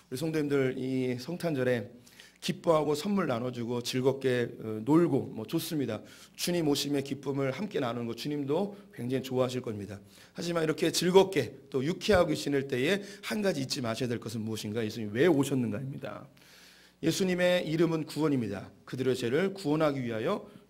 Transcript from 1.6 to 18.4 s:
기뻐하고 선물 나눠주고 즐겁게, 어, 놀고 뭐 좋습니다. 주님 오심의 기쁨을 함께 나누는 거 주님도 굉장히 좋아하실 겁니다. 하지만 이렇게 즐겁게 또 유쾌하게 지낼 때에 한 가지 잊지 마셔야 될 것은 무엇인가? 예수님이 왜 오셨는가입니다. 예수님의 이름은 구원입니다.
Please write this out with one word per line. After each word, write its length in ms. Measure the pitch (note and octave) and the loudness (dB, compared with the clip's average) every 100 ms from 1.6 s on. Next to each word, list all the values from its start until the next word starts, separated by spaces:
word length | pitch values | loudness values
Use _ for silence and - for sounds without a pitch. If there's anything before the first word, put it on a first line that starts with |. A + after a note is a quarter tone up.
| B2+ A#2+ G#2 - - - - - | 2 0 -2 -14 -20 -20 -20 -10
기뻐하고 540 | - D#3+ F3 D#3 D3 | -6 -2 4 4 4
선물 320 | D3 G#3 G3 D#3 | 0 0 0 0
나눠주고 560 | A#2 B2+ B2 A#2 B2 | 0 -2 -6 -4 -4
즐겁게, 680 | A#2+ C3 C3 C3+ C3 B2 A#2 - | -2 2 2 2 2 2 0 -4
어, 200 | A2 G#2+ | -8 -4
놀고 480 | A2+ D#3+ E3 C3+ G#2+ | 4 6 6 2 -2
뭐 100 | A2 A2 | -8 -4
좋습니다. 540 | E3 - D#3+ A#2 G#2+ - - - - | -4 -4 -4 -2 -4 -8 -20 -20 -8
주님 320 | - F3 D#3 | -2 0 2
오심의 340 | C#3+ C#3+ C#3+ | 0 0 -2
기쁨을 480 | C#3 C3+ C#3+ C#3 C3+ | -2 -6 -4 -2 -2
함께 300 | B2+ G#3 D#3 | -2 -4 -4
나누는 260 | B2 A#2 A#2 | -2 -2 -6
거 80 | |
주님도 640 | A2+ D3+ D3 C3+ D#3+ G3+ - - | -6 -4 -4 -2 -2 -2 -6 -18
굉장히 280 | - A#2+ C3 | -10 -4 -4
좋아하실 360 | B2+ B2+ B2 B2 | -2 0 0 0
겁니다. 400 | B2 G#2 G2 G2+ - - - | -6 -8 -8 -12 -16 -20 -20
하지만 280 | - F3 E3+ | -10 -4 0
이렇게 300 | D#3+ D3+ E3 | 0 2 2
즐겁게 680 | D#3+ F3 F#3+ F#3+ D3+ A2+ - - | 2 6 8 8 4 -2 -4 -4
또 160 | C3+ | -2
유쾌하게 500 | C#3 - - F#3+ D#3+ | 0 0 4 6 6
지낼 340 | C3 C#3+ C#3 C3+ | 2 0 0 0
때에 340 | B2 C#3+ G3 - - | 0 2 0 -4 -12
한 200 | - A3+ | -6 -2
가지 180 | G3 D3 | 0 0
잊지 200 | C3+ C#3+ | -2 -4
마셔야 280 | A#2 A2+ B2+ | -2 -2 -2
될 120 | A2+ | -4
것은 200 | A2+ A2+ | -6 -6
무엇인가? 440 | G#2+ A2 G#2+ A2 | -6 -6 -4 -4
예수님이 260 | A2 A2+ G#2 | -4 -4 -4
왜 140 | A2 F3 | 4 4
오셨는가입니다. 1000 | C#3+ C#3 C3+ A2+ G#2 C3+ C#3+ - - - - - - - - - - | 4 2 0 0 -4 -6 -8 -10 -12 -16 -20 -20 -20 -20 -20 -20 -4
예수님의 680 | D#3 D#3+ F#3+ F3+ F3+ F3+ D#3 | -2 0 0 2 4 2 2
이름은 360 | D#3+ E3 D#3+ | 2 2 2
구원입니다. 640 | D3 C#3 D#3 C3+ | -4 -2 0 2